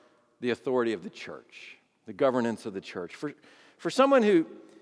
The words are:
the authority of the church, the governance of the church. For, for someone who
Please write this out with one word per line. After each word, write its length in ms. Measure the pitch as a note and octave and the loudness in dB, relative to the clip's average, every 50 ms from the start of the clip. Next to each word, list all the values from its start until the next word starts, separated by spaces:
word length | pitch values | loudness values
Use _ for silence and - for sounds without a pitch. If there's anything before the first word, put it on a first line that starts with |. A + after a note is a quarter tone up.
| _ _ _ _ _ _ _ _ | _ _ _ _ _ _ _ _
the 120 | A#2+ B2 | -4 -4
authority 420 | A2+ - - C#3 B2+ B2+ A#2 A2+ G#2+ | -4 -4 -2 -2 0 0 0 0 -2
of 100 | F2 E2+ | -4 -8
the 60 | - | -12
church, 720 | - - - F2+ D#2 B1+ - _ - - - - - - _ _ _ _ _ | -16 -16 -16 -14 -16 -16 -18 _ -20 -20 -20 -20 -20 -20 _ _ _ _ _
the 80 | A2 G2+ | -14 -4
governance 540 | F#2 C#3+ C3 A#2+ B2+ A#2 A#2 A2 - - | 0 0 2 2 2 0 -2 -2 -4 -8
of 60 | A2+ F#2+ | -10 -10
the 60 | G2 | -10
church. 340 | - - - G2 F2 E2+ - | -12 -10 -10 -10 -10 -10 -10
For, 180 | - D3+ D3 C#3 - _ - - - - _ _ | -10 -10 -10 -10 -14 _ -20 -20 -20 -20 _ _
for 120 | _ - E3+ | _ -8 -2
someone 320 | - - C4+ C#4 C#4 B3+ | 2 2 4 6 6 6
who 240 | A3 G#3 G3 E3 D#3 - - - - - - - | 6 6 4 4 4 0 -6 -18 -20 -20 -20 -20